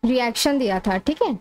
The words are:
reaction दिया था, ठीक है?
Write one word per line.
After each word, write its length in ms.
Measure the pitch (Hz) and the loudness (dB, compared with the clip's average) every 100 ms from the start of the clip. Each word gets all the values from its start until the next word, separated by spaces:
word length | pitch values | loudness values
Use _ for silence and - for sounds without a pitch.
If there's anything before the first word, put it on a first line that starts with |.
| 233 | 0
reaction 540 | 254 240 226 294 277 | 0 0 0 0 2
दिया 200 | 240 185 | 0 0
था, 180 | - 190 | 0 0
ठीक 260 | 220 311 | -2 0
है? 160 | 440 220 | 0 -2